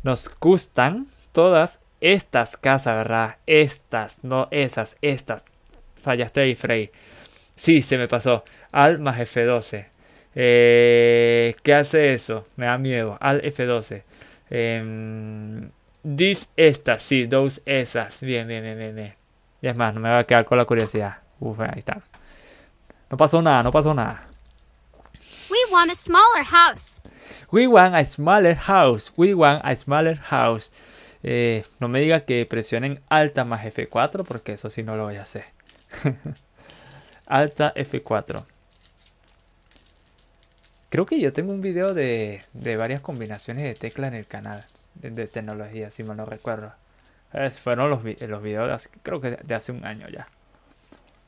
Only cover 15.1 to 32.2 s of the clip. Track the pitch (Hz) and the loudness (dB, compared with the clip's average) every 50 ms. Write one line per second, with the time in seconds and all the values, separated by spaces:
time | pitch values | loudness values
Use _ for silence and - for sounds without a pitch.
15.1 | 110 110 107 107 107 107 107 107 110 113 - - _ _ _ _ _ _ - 156 | -12 -12 -12 -12 -12 -12 -12 -12 -12 -14 -14 -16 _ _ _ _ _ _ -8 -6
16.1 | 143 139 180 196 202 185 - _ _ - 165 156 135 - - - 117 - - - | 0 2 2 2 2 -2 -6 _ _ 4 4 4 4 2 -2 -2 -2 -2 0 0
17.1 | 135 131 123 117 135 135 139 135 135 - _ - 139 135 123 - - 120 110 - | 0 0 0 2 0 0 0 0 -4 -8 _ -4 -2 -2 -2 -2 -6 -6 -6 -6
18.1 | - - 131 131 127 117 113 113 117 110 110 110 110 110 110 110 107 107 104 101 | -12 -12 -8 -6 -6 -6 -6 -6 -10 -10 -10 -10 -10 -10 -12 -12 -12 -12 -14 -14
19.1 | 101 _ _ _ _ _ _ _ _ _ - 131 120 120 117 110 107 110 110 113 | -18 _ _ _ _ _ _ _ _ _ -6 -6 -2 0 -2 -2 -2 -4 -2 2
20.1 | 120 120 117 - 123 117 113 - 127 123 120 113 120 113 110 107 - 110 104 98 | 2 2 2 4 2 2 4 4 2 0 2 2 0 0 0 -2 -4 -6 -6 -8
21.1 | - - _ _ _ _ - 113 107 110 110 - - 120 - - - 202 _ _ | -12 -16 _ _ _ _ -10 -10 -8 -8 -8 -8 -8 -10 -10 -10 -10 -10 _ _
22.1 | _ - _ _ - - _ - - _ _ _ _ _ _ _ - _ _ _ | _ -20 _ _ -20 -20 _ -20 -20 _ _ _ _ _ _ _ -20 _ _ _
23.1 | 135 131 156 147 165 165 165 165 139 127 117 123 135 151 143 147 151 135 113 117 | 0 2 2 4 4 2 4 4 4 4 2 2 2 2 2 2 0 -2 -4 -4
24.1 | 113 - - - - - _ _ _ _ _ _ _ _ _ _ _ _ _ - | -8 -12 -18 -20 -20 -20 _ _ _ _ _ _ _ _ _ _ _ _ _ -20
25.1 | - - _ - - - - - 370 480 403 440 381 349 349 330 359 - - - | -20 -20 _ -20 -20 -20 -10 -2 0 0 2 4 4 4 4 4 0 -4 -4 4
26.1 | 339 359 415 466 466 - 277 - 339 339 339 320 233 - - - - - _ - | 6 8 8 8 6 4 0 4 6 6 6 6 4 -2 -12 -14 -14 -16 _ -20
27.1 | - - - - - - - _ - 214 247 254 233 196 180 185 180 165 143 - | -20 -20 -20 -20 -20 -20 -12 _ 4 4 6 8 8 8 8 8 6 2 2 0
28.1 | - - 147 165 190 214 190 170 165 139 - - 196 190 160 135 120 104 - - | -4 -4 2 4 4 6 6 4 2 2 0 2 4 4 6 4 4 0 -4 -10
29.1 | _ - 170 196 202 175 156 143 143 151 - 139 131 - - 139 139 151 160 160 | _ 2 2 2 4 6 6 4 4 2 -2 -4 -4 -4 -4 -2 0 0 0 0
30.1 | 160 143 135 - 147 131 123 117 113 110 - - _ - - - - - - - | -2 -4 -6 -4 -2 0 2 0 0 -2 -8 -14 _ -20 -20 -20 -20 -20 -20 -20
31.1 | - _ - 135 123 120 120 117 113 110 107 - _ _ 123 120 123 135 147 156 | -20 _ -8 -4 -2 -2 0 -2 -2 -4 -8 -12 _ _ -6 -4 -2 0 2 2
32.1 | 165 160 | 0 0